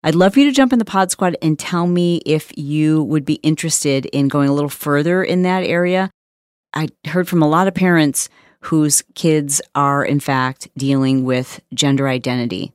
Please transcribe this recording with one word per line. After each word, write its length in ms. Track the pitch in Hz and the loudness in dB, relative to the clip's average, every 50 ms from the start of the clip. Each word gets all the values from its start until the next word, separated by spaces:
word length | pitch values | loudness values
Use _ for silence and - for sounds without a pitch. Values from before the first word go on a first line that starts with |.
| - | -2
I'd 120 | 165 156 | 0 2
love 180 | 170 180 196 190 | 4 4 4 6
for 60 | 277 | 4
you 60 | 277 | 4
to 100 | 294 269 | 4 4
jump 160 | 277 269 254 | 4 2 4
in 80 | 262 233 | 4 0
the 60 | 220 | 0
Pod 260 | - - 190 190 185 | 0 0 0 0 0
Squad 240 | - - 196 180 165 - | 0 -2 -2 -2 -2 0
and 180 | - 160 156 147 | 0 0 0 0
tell 260 | - - - 175 175 | -4 -4 -2 -2 0
me 360 | 175 175 175 175 175 175 165 - | 0 2 2 2 2 0 -2 0
if 320 | - 151 156 - - - - | -2 -2 -2 -2 -8 -12 -10
you 460 | 151 139 147 151 156 156 156 156 151 | -8 -4 -2 0 2 2 2 2 0
would 220 | 104 151 156 139 | 0 -2 -2 0
be 100 | 135 156 | -2 -4
interested 720 | - - 151 160 - - 165 151 - - 147 135 135 131 - | -2 0 -2 -2 0 -2 -4 -4 -2 0 0 0 0 -2 -2
in 220 | - 143 139 139 | -2 0 0 2
going 180 | 135 147 143 139 | 2 2 2 2
a 60 | 139 | 2
little 160 | 143 147 143 | 0 -2 -4
further 540 | - - - 147 143 143 151 165 175 185 185 | -6 -8 -4 0 0 0 2 2 0 0 0
in 180 | - - 185 180 | 0 0 0 2
that 200 | 185 180 185 185 | 2 0 0 -2
area. 460 | - - 175 180 180 180 185 190 190 _ _ _ _ _ _ _ _ _ _ _ _ - | -2 0 0 0 0 0 0 -2 -4 _ _ _ _ _ _ _ _ _ _ _ _ -6
I 140 | 143 156 151 _ _ _ 147 | -6 -6 -6 _ _ _ -4
heard 200 | 151 180 180 175 | -4 -4 -2 0
from 140 | 180 170 | 0 2
a 60 | 156 147 | 2 2
lot 200 | 156 165 190 190 | 2 2 2 0
of 60 | 185 | 0
parents 560 | 185 185 180 175 165 156 143 131 - - - _ _ _ _ _ _ | 0 0 2 2 2 2 2 0 -4 -8 -8 _ _ _ _ _ _
whose 420 | - - 165 156 151 151 143 - - _ _ | -8 -2 0 0 2 2 0 -2 -4 _ _
kids 460 | - - 170 156 156 143 143 139 - - _ _ | -2 0 2 2 2 0 -2 -4 -6 -6 _ _
are, 300 | 139 143 143 143 143 139 | 0 0 2 2 0 0
in 140 | - 143 147 | 0 0 -2
fact, 500 | - - 139 131 127 127 131 _ - - _ 127 | 0 0 0 0 0 -2 -4 _ -18 -18 _ -6
dealing 480 | 131 135 139 135 135 131 135 135 131 | -2 0 0 2 2 2 0 0 0
with 340 | 127 127 127 127 - - - _ _ - | 0 -2 -2 -4 -6 -12 -20 _ _ -4
gender 340 | 120 - 143 139 139 139 139 | -2 0 2 2 0 0 -2
identity. 640 | 131 127 - 131 123 123 120 120 92 92 90 - _ | -2 -2 -4 -4 -4 -2 -4 -4 -4 -6 -8 -10 _